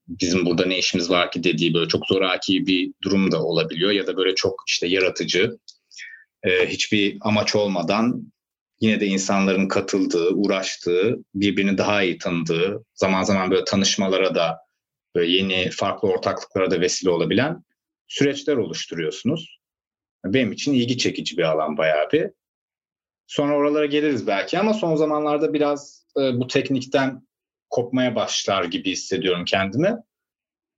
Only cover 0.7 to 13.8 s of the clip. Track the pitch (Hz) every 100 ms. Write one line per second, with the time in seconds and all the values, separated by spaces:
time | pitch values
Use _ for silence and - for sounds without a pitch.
0.7 | 92 - 92 85 87 90 87 87 78 85
1.7 | 85 82 - - 95 95 90 - 92 92
2.7 | 92 92 - 92 98 95 82 80 82 80
3.7 | 80 95 101 92 90 92 92 98 95 -
4.7 | - 87 92 92 - 85 87 120 - -
5.7 | - _ - - - _ _ 101 92 87
6.7 | 101 - 107 101 - 110 104 107 107 104
7.7 | 92 98 104 117 - - _ _ _ _
8.7 | - 110 104 101 95 - 98 98 92 95
9.7 | 101 95 98 92 87 85 95 98 95 92
10.7 | - 87 87 107 127 - 98 101 98 98
11.7 | 98 95 104 95 82 90 87 82 82 95
12.7 | 110 - - 95 95 95 98 92 92 92
13.7 | 101